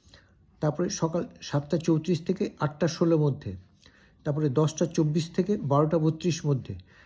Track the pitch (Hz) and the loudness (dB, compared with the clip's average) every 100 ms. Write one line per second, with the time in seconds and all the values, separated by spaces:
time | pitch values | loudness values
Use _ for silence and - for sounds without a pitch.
0 | _ - _ _ _ _ 156 151 180 - | _ -20 _ _ _ _ -2 -2 -2 -2
1 | 160 170 - - - 143 143 170 165 156 | -2 -2 -4 -10 -4 -4 0 0 2 2
2 | 156 170 - 185 208 - 151 - 139 - | 2 0 0 -2 -4 -2 -4 0 -2 2
3 | 170 165 147 127 - 92 - _ - _ | 2 4 2 0 -6 -12 -14 _ -20 _
4 | _ _ - 147 151 127 156 - 165 170 | _ _ -6 -2 0 2 2 2 0 2
5 | 151 160 160 - 185 208 131 143 156 165 | 2 0 0 -2 0 -2 2 2 4 2
6 | 156 160 180 151 151 139 - 92 - - | 2 0 -2 -2 0 -2 -4 -12 -16 -20